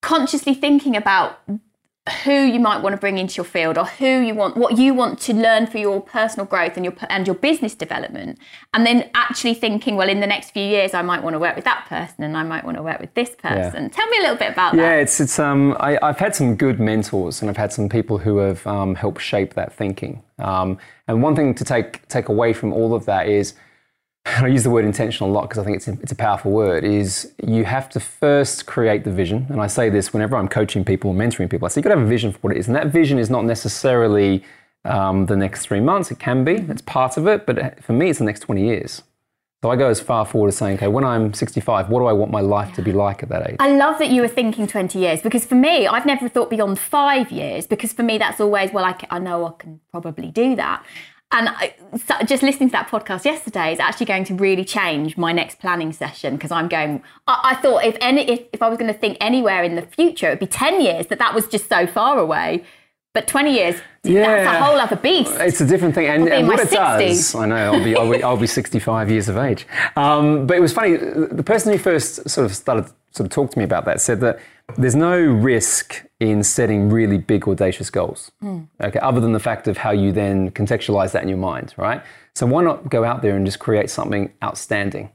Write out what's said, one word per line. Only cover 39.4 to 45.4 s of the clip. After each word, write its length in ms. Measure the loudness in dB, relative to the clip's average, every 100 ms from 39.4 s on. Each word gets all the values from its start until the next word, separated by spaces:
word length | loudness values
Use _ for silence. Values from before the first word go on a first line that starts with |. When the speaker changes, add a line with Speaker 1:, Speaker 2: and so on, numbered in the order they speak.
| _ _
Speaker 2:
So 80 | -2
I 40 | 2
go 140 | 2
as 100 | 2
far 240 | 0 -2 0
forward 220 | 2 2
as 80 | 2
saying, 220 | -2 -2
"Okay, 100 | 0
when 160 | 0
I'm 300 | 0 0 0
sixty-five, 560 | -2 -4 -4 0 0 2
what 100 | 2
do 60 | 4
I 80 |
want 180 | 2 0
my 80 | 0
life 340 | 2 0 -2 -4
to 60 |
be 120 | -2
like 300 | 0 0 -2
at 40 | -6
that 200 | -6 -6
age?" 80 | 0
Speaker 1:
I 120 | 2 4
love 240 | 4 2
that 80 | 2
you 120 | 2
were 80 | 2
thinking 380 | 0 -2 -2 -4
twenty 320 | -2 -4 -2
years, 220 | 0 0
because 240 | 0 -2